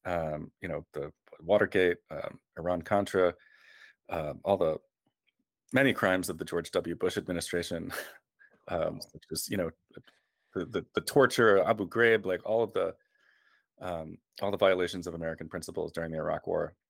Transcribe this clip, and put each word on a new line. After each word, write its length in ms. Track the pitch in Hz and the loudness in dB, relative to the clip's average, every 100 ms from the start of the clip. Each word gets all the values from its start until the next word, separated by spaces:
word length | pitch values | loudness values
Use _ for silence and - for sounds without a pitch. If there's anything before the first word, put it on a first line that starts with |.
um, 460 | - 87 80 76 80 _ | -2 -2 -2 -6 -8 _
you 80 | 90 | -8
know, 160 | 76 76 | -8 -8
the 180 | 73 71 _ _ - | -10 -10 _ _ -18
Watergate, 560 | 80 104 101 98 90 87 _ | 2 4 4 4 4 2 _
um, 280 | 76 - - _ - | -10 -10 -14 _ -8
Iran-Contra, 760 | 82 90 - 101 98 95 90 - _ _ - - - _ _ | -4 -4 0 0 2 2 2 2 _ _ -20 -20 -20 _ _
um, 300 | 85 76 69 | -6 -6 -6
all 120 | - 98 | 0 2
the 200 | 82 78 _ _ _ _ _ _ _ _ _ | 2 0 _ _ _ _ _ _ _ _ _
many 200 | 127 135 | 2 2
crimes 360 | 107 101 92 87 | 4 2 2 0
of 100 | 82 | -6
the 60 | |
George 260 | 82 85 80 | -4 -4 -2
W. 220 | 92 85 | -2 -2
Bush 220 | 85 90 104 | -2 -2 -2
administration, 720 | - 87 - 87 85 85 90 - - - _ | -4 -6 -4 -4 -4 -6 -6 -10 -12 -18 _
<laughs> 380 | _ _ _ - | _ _ _ -6
um, 320 | 87 80 73 | -2 -2 -4
such 240 | - - _ | -14 -20 _
as, 160 | 80 - | -8 -4
you 80 | - | -4
know, 140 | 82 - _ - - _ _ _ _ | -4 -6 _ -20 -20 _ _ _ _
the, 120 | 95 87 | -8 -4
the, 200 | 98 82 | -6 -4
the 60 | - | -6
torture, 640 | - 143 127 - 117 98 | 0 4 4 6 6 6
Abu 240 | 90 113 92 | 4 0 0
Ghraib, 380 | 110 117 113 95 | 2 4 4 2
like, 180 | 90 | -4
all 180 | - 110 | 0 0
of 100 | 110 | 0
the, 200 | 95 90 90 _ _ _ _ _ _ _ _ | -2 -2 -4 _ _ _ _ _ _ _ _
um, 380 | 90 85 80 - _ - | -8 -8 -8 -14 _ -6
all 80 | 101 | -4
the 60 | 98 | 4
violations 500 | 98 92 90 92 87 | 4 6 0 -2 -8
of 80 | |
American 340 | 82 82 80 82 | -6 -6 -6 -8
principles 420 | 87 85 87 80 | -10 -8 -6 -6
during 220 | - 82 | -6 -6
the 60 | 80 | -4
Iraq 280 | 78 78 - | -2 -4 -2
War. 280 | 82 80 _ _ | -2 -2 _ _